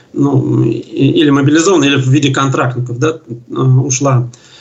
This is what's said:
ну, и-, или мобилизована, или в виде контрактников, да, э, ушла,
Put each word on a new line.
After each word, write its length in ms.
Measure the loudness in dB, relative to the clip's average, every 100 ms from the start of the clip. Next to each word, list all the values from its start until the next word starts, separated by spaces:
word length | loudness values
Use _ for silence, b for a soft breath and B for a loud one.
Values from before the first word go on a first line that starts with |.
| B
ну, 500 | -2 0 0 0 0
и-, 580 | 0 -2 -8 -2 0 2
или 80 | 2
мобилизована, 560 | 2 2 2 2 2 2
или 100 | 0
в 120 | 2
виде 260 | 2 2
контрактников, 640 | 0 -2 -2 -4 -4 -8 -4
да, 200 | -4 -4 -12
э, 240 | -16 -10
ушла, 760 | -2 2 2 0 -2 0 0 -2 B B B